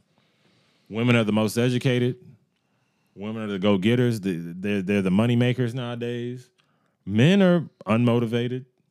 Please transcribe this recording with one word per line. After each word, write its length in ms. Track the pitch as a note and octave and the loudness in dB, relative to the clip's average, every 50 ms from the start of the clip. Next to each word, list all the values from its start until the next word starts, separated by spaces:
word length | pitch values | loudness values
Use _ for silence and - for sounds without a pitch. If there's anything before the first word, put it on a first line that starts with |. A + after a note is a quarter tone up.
| _ _ _ _ _ _ _ _ _ _ _ _ _ _ _ _ _ - | _ _ _ _ _ _ _ _ _ _ _ _ _ _ _ _ _ -10
Women 260 | F#2+ A2 A#2+ B2 A#2+ | -6 -2 2 2 4
are 80 | A#2 A2 | 4 2
the 80 | G#2 | 2
most 260 | G#2 G#2+ A2 G#2+ - A#2 | 2 0 0 0 0 0
educated. 580 | A#2+ B2+ B2 B2 - C3+ B2 B2 B2 B2 B2 - - - - _ _ _ _ _ _ _ _ _ _ _ _ _ _ _ _ | 0 0 0 0 0 0 0 0 0 -2 -4 -6 -12 -20 -20 _ _ _ _ _ _ _ _ _ _ _ _ _ _ _ _
Women 280 | F#2+ G2 G#2+ A2 A2+ | -14 -12 -10 -10 -8
are 40 | A2 G#2 | -8 -8
the 100 | G2+ F#2+ | -4 -2
go-getters. 600 | F2+ G#2 G#2 F#2+ F2+ A2 A#2+ B2 B2 A#2+ A2+ G#2+ | 0 2 2 2 2 2 2 4 2 2 0 -2
The, 120 | F2+ G2 F2+ | -4 -4 -4
they're, 480 | E2 E2+ E2+ E2+ F2+ F#2+ G#2 G#2 G2+ | -4 -6 -10 -10 -8 -6 -4 -4 -2
they're 200 | F#2+ F2+ G2+ G2+ | -2 0 0 0
the 80 | F#2+ F#2 | 0 2
money 260 | F2+ G2+ A2+ A#2+ A#2+ | 2 2 2 2 2
makers 380 | A#2+ B2 B2 A#2+ B2+ B2+ A#2 A#2 | 2 2 0 0 -2 -4 -4 -6
nowadays. 760 | C3+ B2 A#2+ A#2+ A#2+ A#2+ A#2+ A#2+ A#2+ A#2+ B2 B2 B2+ B2 _ _ _ _ _ _ _ _ _ _ _ _ | -8 -8 -10 -10 -8 -8 -8 -8 -8 -8 -10 -12 -14 -16 _ _ _ _ _ _ _ _ _ _ _ _
Men 380 | G2 G2+ G#2+ B2 E3 G3 G3+ | -2 2 4 4 6 6 6
are 260 | F#3+ F3+ F3 F3 - - - - - | 4 4 4 2 0 -4 -12 -10 -4
unmotivated, 800 | - G#2+ A#2 A#2+ A#2+ A#2 A#2+ A#2+ A2+ A#2 A#2+ A#2+ B2 B2+ B2+ C3 - _ _ _ _ | -2 0 2 2 2 2 2 0 -2 -2 -4 -4 -4 -6 -10 -12 -14 _ _ _ _